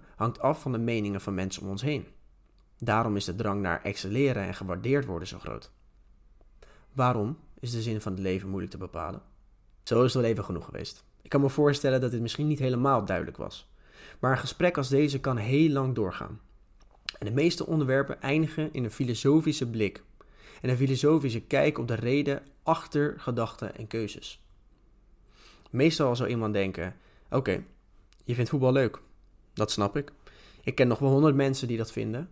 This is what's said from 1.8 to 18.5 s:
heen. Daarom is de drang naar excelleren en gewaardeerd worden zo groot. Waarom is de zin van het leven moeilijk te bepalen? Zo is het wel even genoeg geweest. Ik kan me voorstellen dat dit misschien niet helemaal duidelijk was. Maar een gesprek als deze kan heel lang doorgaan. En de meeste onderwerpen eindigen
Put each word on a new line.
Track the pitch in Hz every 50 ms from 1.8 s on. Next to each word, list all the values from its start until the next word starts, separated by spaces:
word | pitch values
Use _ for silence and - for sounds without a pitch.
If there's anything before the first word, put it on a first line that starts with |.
heen. | 131 147 151 113 87 - - - - - _ _ _ _ _ _ _ _ _
Daarom | - 117 - 104 113 117 113 104
is | 101 -
de | 92 85
drang | 107 104 104 98 101
naar | 98 87 82 -
excelleren | - 101 98 - - 95 107 127 143 135 120 107 95
en | 92 92
gewaardeerd | - 98 92 87 90 - 123 139 143 131
worden | 101 90 82 92
zo | - - -
groot. | - - 57 - - - _ _ _ - _ _ _ _ - _ _ - - _ - - _ - - - - - - -
Waarom | - 131 127 123 120 110 101 120 160 - - - - -
is | - 120
de | 120 113
zin | 110 117 110 107
van | - 104
het | 92 95
leven | 95 95 92 95 95 95
moeilijk | 95 95 87 90
te | -
bepalen? | 90 92 87 - 82 80 85 101 - - - - - - _ - _ _ _ - _ -
Zo | - 117 117 127
is | 120 -
het | 127
wel | 117 113
even | 110 107 98
genoeg | - 90 85 -
geweest. | - - - - - - - _ _ _ _
Ik | - -
kan | - 139
me | 139 135
voorstellen | - 151 147 147 139 143 - 135 131 127
dat | 127 120
dit | 120 113
misschien | 117 113 - - 151
niet | 151 151 143
helemaal | 135 127 127 120 131 139 135 113 101
duidelijk | - 90 87 - - -
was. | - 52 - - - - _ - - - - - - - - - -
Maar | - 127
een | 131
gesprek | 123 - 127 - - 175 180 175
als | 147 131 127
deze | 135 139 151 139 135 131
kan | - 135 127
heel | 113 104 120 135 147 160 156
lang | 139 135 131 131 123
doorgaan. | 120 101 90 - - - - - 110 - - - - _ _ _ - - _ _ _ - - - -
En | -
de | 104 117
meeste | 139 160 180 175 - -
onderwerpen | - 165 156 143 127 131 139 139 - 127 -
eindigen | - 135 147 160 160 156